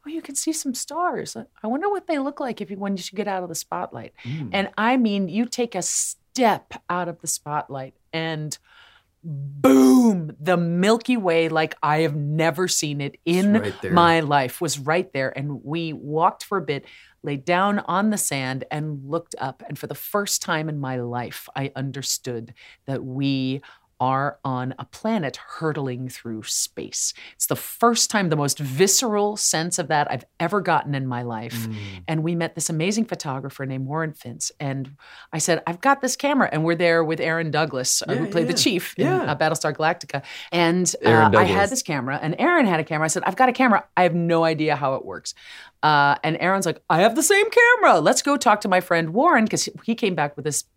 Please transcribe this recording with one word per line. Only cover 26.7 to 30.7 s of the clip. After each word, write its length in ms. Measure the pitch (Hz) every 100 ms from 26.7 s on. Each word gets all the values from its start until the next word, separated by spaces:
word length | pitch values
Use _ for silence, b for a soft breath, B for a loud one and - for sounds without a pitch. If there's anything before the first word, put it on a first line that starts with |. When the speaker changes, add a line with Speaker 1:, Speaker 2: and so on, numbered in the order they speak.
| - - - - B B
Speaker 1:
It's 120 | B
the 100 | -
first 560 | 143 - - 233 233 -
time, 160 | 214 180
the 80 |
most 240 | 151 143 -
visceral 800 | 143 135 196 - 240 208 208 208
sense 420 | - 160 170 -
of 80 | 160
that 240 | 151 147
I've 140 | 123 - _
ever 220 | 170 202
gotten 340 | 175